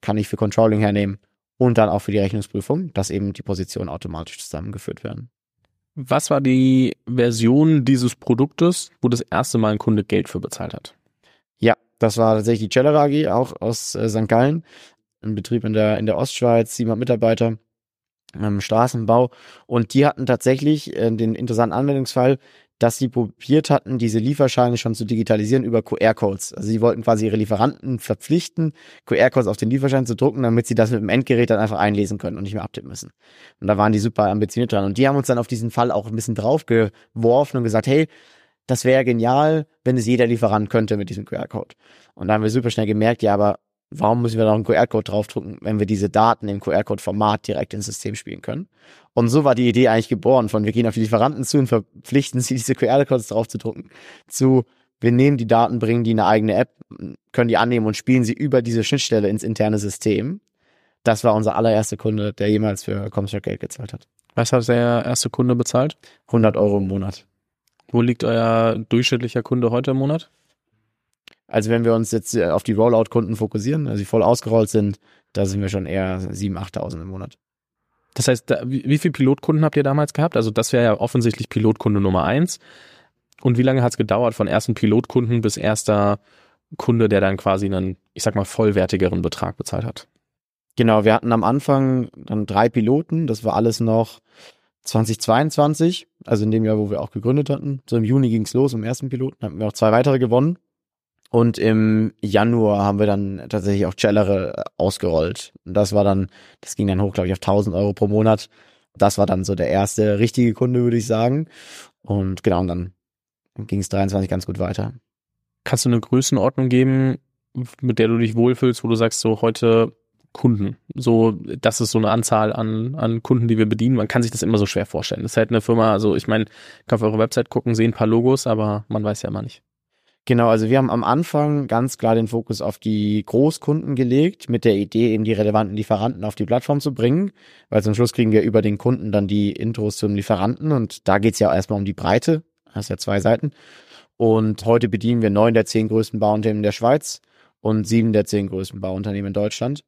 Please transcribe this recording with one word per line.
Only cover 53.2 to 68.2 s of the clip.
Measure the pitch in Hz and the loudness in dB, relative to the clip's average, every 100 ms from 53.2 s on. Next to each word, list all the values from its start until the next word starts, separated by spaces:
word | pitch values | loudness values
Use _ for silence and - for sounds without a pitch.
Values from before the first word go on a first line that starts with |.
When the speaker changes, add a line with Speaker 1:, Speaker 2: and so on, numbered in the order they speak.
| 110 | -2
Speaker 1:
draufzudrucken, | 107 113 110 117 - - - - - _ | -4 -4 -6 -10 -10 -18 -20 -20 -20 _
zu | - 131 131 120 _ _ _ | 0 4 4 2 _ _ _
wir | 117 | 0
nehmen | 120 139 139 | 4 4 2
die | 113 | 2
Daten, | 113 117 117 | 2 2 0
bringen | 113 117 | -2 0
die | 113 | 0
in | 110 | 2
eine | 98 | 2
eigene | 110 107 | 2 2
App, | 98 127 _ - - 85 - _ | 0 0 _ -20 -16 -16 -16 _
können | - 120 | -2 0
die | 104 | 2
annehmen | 117 120 107 | 2 2 0
und | 107 | -2
spielen | - 127 | 2 2
sie | 113 | 2
über | - 147 131 | -2 0 0
diese | 117 117 | 2 -2
Schnittstelle | 107 143 - 113 101 | 0 -2 0 0 0
ins | 107 | -2
interne | 104 110 107 107 | -4 -2 0 0
System. | 101 - 110 107 120 196 _ _ _ _ _ _ | -4 -4 -2 0 -2 -8 _ _ _ _ _ _
Das | - 110 | -2 0
war | 120 | 2
unser | 107 107 - | 2 0 0
allererster | 113 107 107 104 | 2 2 0 -4
Kunde, | 113 107 104 | -4 -2 -4
der | - 104 | -2 0
jemals | 107 107 98 | 2 0 -4
für | - 101 104 | -6 -6 -4
Comstrack | - 101 104 | -6 -6 -6
Geld | - - | -8 -8
gezahlt | - - 110 | -10 -12 -14
hat. | - _ _ _ - | -14 _ _ _ -4
Speaker 2:
Was | 117 | 0
hat | 127 117 | 0 2
der | 120 120 120 | 2 2 0
erste | 117 123 120 | -2 -4 -4
Kunde | - 123 123 | -2 0 0
bezahlt? | 120 127 135 - _ _ _ | 0 0 0 -4 _ _ _
Speaker 1:
Hundert | 117 110 104 | 2 2 2
Euro | 104 101 | 2 2
im | 95 | -2
Monat. | 98 95 95 _ _ _ _ _ _ _ | -4 -6 -10 _ _ _ _ _ _ _
Speaker 2:
Wo | 117 | 0
liegt | 120 120 | 0 0